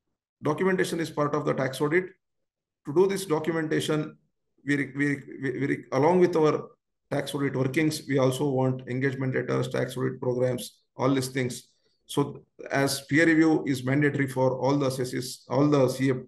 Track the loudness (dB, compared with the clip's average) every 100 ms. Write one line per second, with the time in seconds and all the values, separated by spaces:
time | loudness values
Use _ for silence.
0 | _ _ _ -6 -4 0 0 0 0 -2
1 | -4 -2 -2 0 -2 -2 -2 -2 0 0
2 | -2 -14 _ _ _ _ _ _ -2 2
3 | 4 2 -2 -2 0 -2 0 -2 0 -2
4 | -4 -10 _ _ _ _ -2 -2 -2 -2
5 | -2 -2 -8 -8 -6 -4 -2 -4 -2 2
6 | 4 6 4 4 2 2 -4 _ _ _
7 | -8 -6 -4 -4 -2 0 0 2 0 0
8 | -2 2 2 2 0 2 2 0 -4 -2
9 | -2 -2 -2 -2 -2 -2 -2 -2 -4 -2
10 | -4 -2 -2 0 0 -2 -8 _ _ -2
11 | 0 2 0 -4 -4 -6 -16 _ _ _
12 | -6 -4 -2 -6 _ -18 -4 0 0 -2
13 | 0 2 4 6 4 4 0 -4 0 2
14 | 2 0 -2 2 0 2 0 2 0 -2
15 | -4 -6 -8 -12 -4 2 4 4 2 2
16 | 0 -2